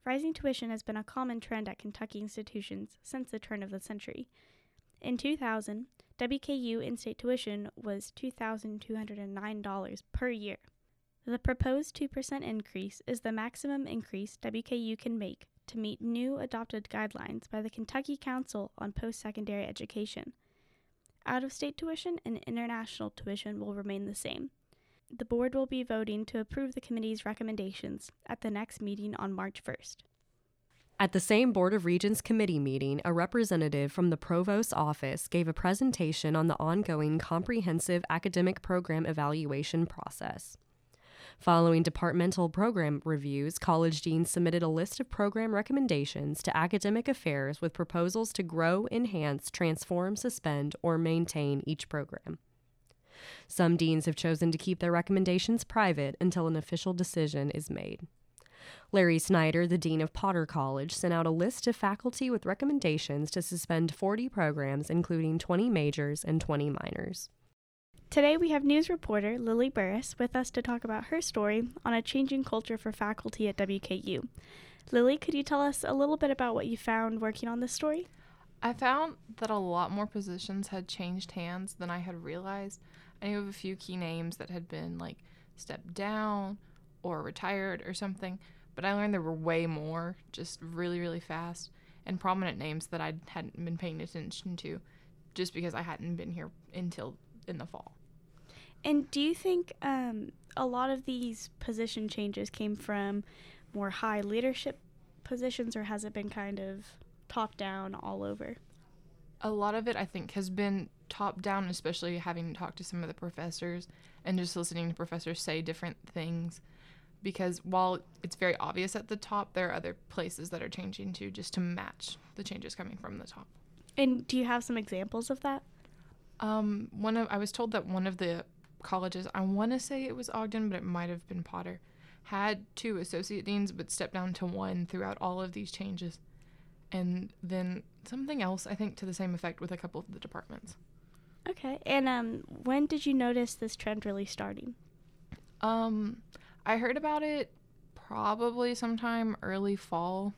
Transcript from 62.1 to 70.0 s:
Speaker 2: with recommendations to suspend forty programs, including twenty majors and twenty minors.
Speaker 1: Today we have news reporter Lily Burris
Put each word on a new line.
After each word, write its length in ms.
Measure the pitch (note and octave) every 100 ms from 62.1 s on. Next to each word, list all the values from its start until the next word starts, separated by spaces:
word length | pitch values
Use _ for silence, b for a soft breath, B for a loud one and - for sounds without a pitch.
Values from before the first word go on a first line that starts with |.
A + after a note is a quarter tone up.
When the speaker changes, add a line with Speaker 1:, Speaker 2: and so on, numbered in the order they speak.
| - C4
Speaker 2:
with 160 | A#3 -
recommendations 840 | G3+ C#4 C#4+ F#3+ D3+ - C#3+ D3+
to 100 | F3+
suspend 520 | F3 F3 - E3 E3
forty 360 | - G3 G#3+ B3+
programs, 600 | G#3 D#3 D3 C#3 C#3 D3
including 480 | E3 E3+ E3 D#3+ D#3+
twenty 320 | - F3+ A#3+
majors 540 | F#3+ D3 D3 C#3+ D3
and 160 | - D#3+
twenty 300 | - D3 D3
minors. 600 | C#3 - - - F3+ - _ _ _ _ _ _ - -
Speaker 1:
Today 260 | - C#4+ D#4+
we 140 | E4+
have 120 | D4
news 240 | C#4 D4 D#4+
reporter 500 | E4+ - G#3 G#3 A#3+
Lily 300 | A3+ A3+ C4
Burris 500 | A#3 F#3+ G#3+